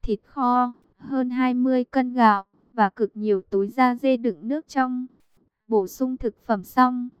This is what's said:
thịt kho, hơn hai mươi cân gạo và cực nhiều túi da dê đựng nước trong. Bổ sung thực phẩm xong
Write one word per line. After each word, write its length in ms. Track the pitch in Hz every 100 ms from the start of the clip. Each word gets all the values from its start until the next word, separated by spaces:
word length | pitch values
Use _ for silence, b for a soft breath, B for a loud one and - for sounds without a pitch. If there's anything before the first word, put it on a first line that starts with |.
thịt 160 | - 208
kho, 500 | _ 285 247 247 247 240 _ _
hơn 340 | - 269 254
hai 240 | 247 254
mươi 300 | 247 254 254
cân 280 | 247 269 254
gạo 320 | 247 226 202 196 _ _
và 180 | - 202
cực 260 | - 208 214
nhiều 240 | 214 196 -
túi 180 | 196 202
da 260 | - 254
dê 220 | 247 269 254
đựng 320 | 233 170 214
nước 200 | 294 -
trong. 380 | 277 254 254 254 _ _ _ _ _ _
Bổ 200 | 220 185
sung 300 | - 262 254
thực 300 | 240 - -
phẩm 180 | 214
xong 440 | 180 - 254 247 247 _